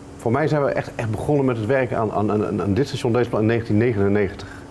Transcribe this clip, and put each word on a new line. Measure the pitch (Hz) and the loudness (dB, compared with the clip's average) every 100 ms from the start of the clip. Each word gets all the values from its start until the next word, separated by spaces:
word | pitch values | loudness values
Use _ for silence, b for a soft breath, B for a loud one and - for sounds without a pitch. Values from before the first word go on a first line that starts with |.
| - - | -18 -6
voor | - | -2
mij | 135 151 | 0 2
zijn | 151 | 2
we | 139 | 2
echt, | - - | -2 -4
echt | - 113 | -6 -4
begonnen | 107 - 147 | -4 0 2
met | 131 113 | 2 0
het | 107 | 0
werk | 135 120 | 0 2
aan, | - 107 | 0 0
aan, | - 107 | 0 0
aan, | 104 101 101 | 0 0 -2
aan | 98 | 0
dit | 98 143 | 0 0
station, | 123 123 | -2 0
deze | 120 120 | 0 0
plan, | 107 | 2
in | 110 | 2
negentien | 117 117 107 | 2 2 2
negenennegentig. | 123 101 98 104 98 - B B - | 2 2 2 2 0 -4 B B -8